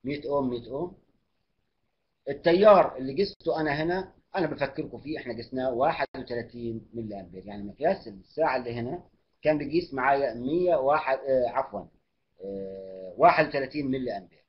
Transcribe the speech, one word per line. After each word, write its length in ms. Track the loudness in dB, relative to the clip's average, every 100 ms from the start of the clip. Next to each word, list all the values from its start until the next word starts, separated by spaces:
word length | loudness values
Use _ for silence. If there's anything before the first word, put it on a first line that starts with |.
مية 260 | -6 -8 -2
أوم، 200 | -2 0
مية 220 | -4 -6
أوم. 260 | -8 -8 -10 _ _ _ _ _ _ _ _ _ _ _ _ -10
التيار 680 | -2 2 8 10 10 8 0
اللي 260 | -6 -2
قسته 380 | -2 -2 -4 0
أنا 100 | 0 0
هنا، 300 | 0 -2 -4 _ _
أنا 120 | -4 -2
بفكركم 500 | -2 -4 -4 -10 -10
فيه، 200 | -10 -10
إحنا 180 | -8 -10
قسناه 360 | -6 -2 -2
واحد 340 | 2 0 0 -4 -6
وتلاتين 720 | -8 -8 -8 -8 -8 -8 -10
ملي 260 | -10 -10 -10
أمبير. 260 | -12 -14
يعني 180 | -12 -12
مقياس 440 | -12 -2 -2 -2 -6
الساعة 500 | -18 -12 -2 0 0
اللي 160 | -4
هنا 300 | -6 -6 -8 -14 _ _ _
كان 160 | 0 0
بيقيس 360 | 0 -2 -2
معايا 400 | 0 2 2 0
مية 420 | -2 -2 0 2
وواحد، 420 | 2 4 2 2 -2
آه، 320 | 2 2 2
عفوًا، 380 | -2 -4 -8 -12 _ _ _ _ _
آه، 720 | -10 -8 -8 -10 -12 -14 -12 6
واحد 300 | 6 6 2
وتلاتين 440 | -2 -4 -4 -2
ملي 260 | -2 -4 -6
أمبير 260 | -12 _